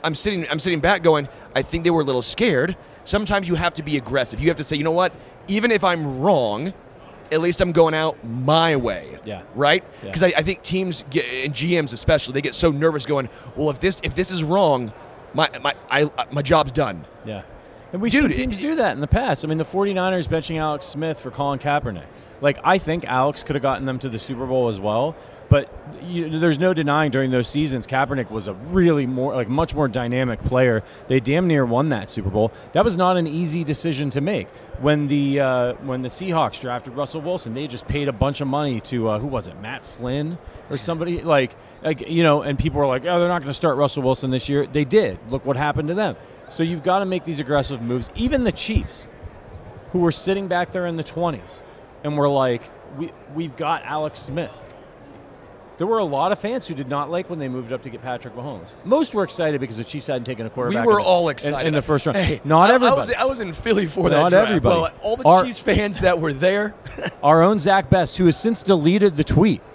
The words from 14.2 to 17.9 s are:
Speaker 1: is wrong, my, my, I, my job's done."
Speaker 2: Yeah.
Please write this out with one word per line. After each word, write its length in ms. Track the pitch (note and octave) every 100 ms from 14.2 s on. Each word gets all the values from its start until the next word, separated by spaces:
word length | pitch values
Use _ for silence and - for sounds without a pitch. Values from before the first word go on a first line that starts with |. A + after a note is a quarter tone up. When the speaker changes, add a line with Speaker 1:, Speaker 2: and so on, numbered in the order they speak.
| F3+
Speaker 1:
is 140 | F#3
wrong, 480 | D3+ F#3 F3+ C3 A#2+ - - - -
my, 160 | D3+ D3+ B2
my, 100 | C#3 C#3 -
I, 220 | C3+ D3+ - B2
my 100 | C#3+
job's 300 | C#3 E3 C#3
done." 320 | B2 C3+ F2+ C#2+ - -
Speaker 2:
Yeah. 180 | G#2 - - - - -